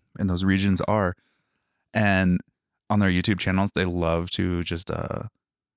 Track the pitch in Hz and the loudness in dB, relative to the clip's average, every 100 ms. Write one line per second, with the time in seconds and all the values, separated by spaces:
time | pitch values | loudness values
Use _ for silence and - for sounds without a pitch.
0 | _ - 98 90 95 95 101 90 - 107 | _ -6 -2 0 2 2 2 0 0 0
1 | 92 90 _ _ _ _ _ _ _ 110 | 0 -4 _ _ _ _ _ _ _ 0
2 | 104 95 92 90 - _ _ _ - 104 | 2 4 4 2 -2 _ _ _ -4 0
3 | 98 90 85 92 - 92 98 - 90 87 | 2 2 0 -2 0 0 0 0 -2 0
4 | 82 85 87 - 92 87 85 85 - 82 | 0 0 -2 -2 -2 -2 -4 -6 -6 -6
5 | - - - _ _ _ _ | -6 -8 -10 _ _ _ _